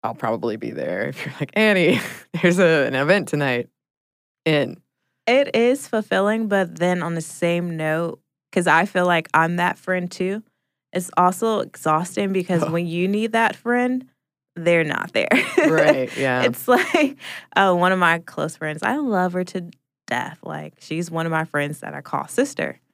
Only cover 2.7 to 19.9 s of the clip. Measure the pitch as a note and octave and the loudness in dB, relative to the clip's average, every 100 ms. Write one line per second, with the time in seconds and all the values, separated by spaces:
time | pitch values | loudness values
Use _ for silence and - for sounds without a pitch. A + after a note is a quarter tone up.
2.7 | D#3+ B2+ C3 D3 G3 - D3 C#3 B2 - | 4 2 0 2 2 2 -2 0 0 -4
3.7 | _ _ _ _ _ _ _ - D3+ C3 | _ _ _ _ _ _ _ 0 2 0
4.7 | - _ _ _ _ - B3+ C#4+ A3+ A#3 | -6 _ _ _ _ 2 2 4 2 2
5.7 | C#4 - A3 G#3 F#3+ G3+ A3 A3 G3 F3+ | 2 -2 -4 0 0 2 0 0 0 0
6.7 | D#3+ F3 F3+ E3+ E3 D#3+ - E3+ F3 F3 | 0 0 0 -2 -4 -6 -4 -2 0 -2
7.7 | E3 D#3 D#3 E3+ - _ _ _ F3+ F3 | -4 -2 -2 -2 -8 _ _ _ -2 4
8.7 | D#3+ G3 F#3 F3+ E3+ D#3+ D#3 E3 F3 F3 | 4 4 0 2 0 2 2 2 0 -2
9.7 | - - F3+ F3+ - F#3 G3+ - _ _ | -2 -4 -4 -4 -6 -6 -6 -10 _ _
10.7 | _ _ F#3 F3+ - F3+ F#3+ A3+ G#3+ - | _ _ -8 -4 2 2 2 -2 -2 -4
11.7 | - D#3 D#3 F3 - G3+ F#3+ F3+ F3 D#3+ | -6 0 0 0 -4 -2 -2 0 0 0
12.7 | E3 F3 E3+ F#3 G3+ A3+ A3+ A3+ - A#3 | -2 -2 -2 -2 0 0 0 0 -2 -2
13.7 | A#3+ B3 B3+ B3+ _ _ _ _ - E3 | 0 0 -2 -6 _ _ _ _ -4 2
14.7 | E3+ D#3 - - - - C4 - - D#4 | 2 2 -4 -4 -4 0 0 2 2 2
15.7 | - - C3+ B2+ - C3+ B2+ - - - | 4 4 4 0 -2 0 2 0 -2 2
16.7 | B3 F#4 E4 C#4+ - - - - - G3 | 2 4 2 0 -2 -16 -16 -6 2 2
17.7 | F3 F3+ F#3+ F3 E3+ E3+ - D3+ - D#3 | 4 2 4 2 2 -2 -6 -6 -6 -8
18.7 | D3+ G3+ C#4 C#4 G3 F3+ F3+ F3+ F#3+ E3+ | -4 -4 -2 0 0 0 -2 -4 -8 -10
19.7 | - _ | -18 _